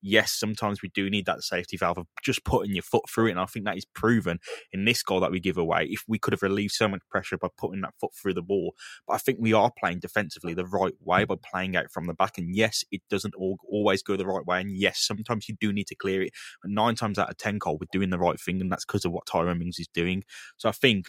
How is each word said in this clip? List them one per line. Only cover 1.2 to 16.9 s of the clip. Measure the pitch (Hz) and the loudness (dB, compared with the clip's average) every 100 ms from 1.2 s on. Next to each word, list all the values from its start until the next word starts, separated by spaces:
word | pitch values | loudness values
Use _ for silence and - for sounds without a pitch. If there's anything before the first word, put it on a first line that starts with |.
| 95 | 0
that | 82 | -2
safety | - 90 87 92 | -2 -4 -4 -2
valve | 87 90 | 0 0
of | 87 - | -6 -4
just | - 127 | -2 -2
putting | - 120 104 | 2 0 2
your | 92 | -4
foot | - 113 - | 0 0 0
through | - 113 | 2 2
it, | |
and | 90 | 2
I | 92 | -4
think | 113 101 | -2 -4
that | 90 | -4
is | |
proven | - - 113 117 87 85 - - - | -8 0 4 4 2 -4 -6 -14 -8
in | 95 | -2
this | 104 117 | 2 2
goal | - 92 | 2 2
that | 90 | 2
we | 92 | 0
give | 92 87 | 0 0
away. | 82 85 82 | 0 0 0
If | 107 - | -4 -4
we | 110 | -2
could | - | 0
have | 101 | 0
relieved | 98 98 104 | 2 0 0
so | - 107 | 0 0
much | 98 - | 0 -4
pressure | 98 - 92 | -4 -4 -4
by | 90 - | -4 -4
putting | 90 95 | -6 -4
that | 92 - | -8 -6
foot | - - | -8 -4
through | 98 | -2
the | 90 | -2
ball, | 87 98 87 - - - - | 0 0 0 -8 -18 -14 -4
but | |
I | 110 | 0
think | - 120 | 2 2
we | 113 | 4
are | 110 117 - | 6 6 2
playing | 90 87 | -2 -2
defensively | 87 107 87 - 87 | -2 -2 -2 -6 -4
the | 82 90 | -4 -2
right | 92 92 - | 2 0 0
way | 82 90 | 2 4
by | 110 92 | 4 0
playing | - 92 95 90 | -4 -4 0 -2
out | - | -2
from | - 85 | -6 -6
the | |
back, | 82 95 - | 0 0 0
and | 85 | -2
yes, | 98 110 - - | 2 2 2 -4
it | 98 - | -8 -2
doesn't | 101 104 - | -2 -2 -4
al-, | 95 92 - | -4 -4 -2
always | 104 104 95 | 2 4 2
go | - 98 | 2 0
the | 95 | 0
right | 95 | -2
way, | 90 90 | 0 -2
and | 98 95 | -2 2
yes, | 95 - | 2 2
sometimes | - 107 113 113 - | -2 -4 -4 -4 -4
you | 107 | -2
do | 107 | 0
need | 101 98 | 0 -4
to | |
clear | - 98 95 | -4 -2 0
it, | 95 - - - | -2 -6 -18 -12
but | 92 | -4
nine | 101 113 | 2 2